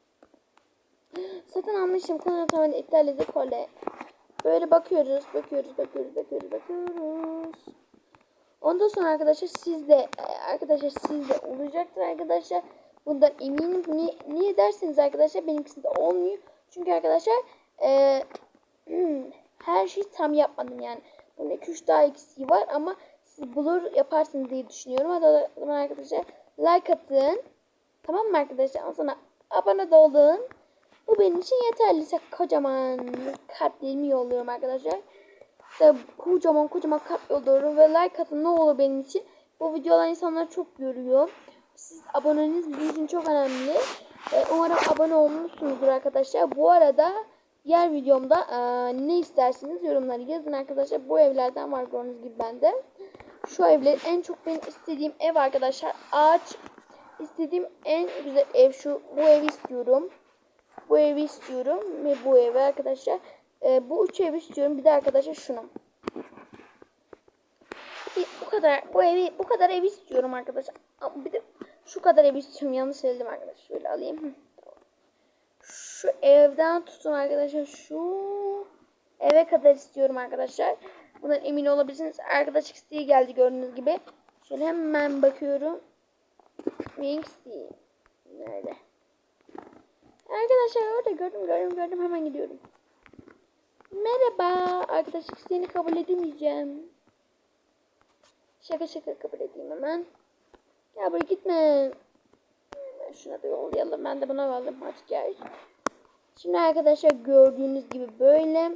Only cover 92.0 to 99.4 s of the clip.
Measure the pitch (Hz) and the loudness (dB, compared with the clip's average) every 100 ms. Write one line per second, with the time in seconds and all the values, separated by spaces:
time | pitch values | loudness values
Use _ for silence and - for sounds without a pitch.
92 | 349 339 311 285 277 262 - _ _ _ | -4 -4 -6 -8 -10 -12 -20 _ _ _
93 | _ - - _ _ _ _ _ _ 392 | _ -20 -20 _ _ _ _ _ _ -6
94 | 440 508 494 - 359 359 359 359 - 311 | -2 0 0 0 0 0 -2 -4 -4 -4
95 | 311 339 - - - 359 359 349 330 330 | -4 -6 -10 -14 -6 -6 -4 -6 -4 -4
96 | 330 359 330 294 294 294 285 285 339 _ | -2 -4 -4 -4 -4 -4 -8 -12 -18 _
97 | _ _ _ _ _ _ _ _ _ _ | _ _ _ _ _ _ _ _ _ _
98 | _ _ _ _ _ _ - 320 320 320 | _ _ _ _ _ _ -8 -6 -6 -10
99 | - - - - | -12 -10 -12 -10